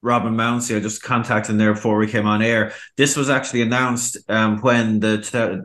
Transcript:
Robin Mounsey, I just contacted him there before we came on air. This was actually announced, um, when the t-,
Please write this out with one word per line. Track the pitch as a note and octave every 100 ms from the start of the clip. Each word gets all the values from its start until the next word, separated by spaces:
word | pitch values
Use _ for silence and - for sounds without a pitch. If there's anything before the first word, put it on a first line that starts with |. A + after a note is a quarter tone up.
Robin | A#2+ A#2+ A2+
Mounsey, | A2+ A#2 A#2+ A#2+ G#2+
I |
just | G#2 G#2+
contacted | - A#2+ A2+ G#2+ G#2+
him | G#2+
there | G#2+
before | G#2+ A2+ G#2+
we | G#2+
came | G#2+ G#2
on | G#2+
air. | A2+ A#2 G#2+ - - -
This | C#3+ D3
was | C#3
actually | C3 C3 B2
announced, | A2+ B2 B2+ A#2+ - - -
um, | G#2+ A2 G#2+
when | B2+ A#2+ A2 G#2+
the | A2 G#2+
t-, | G#2+ B2 A2 F#2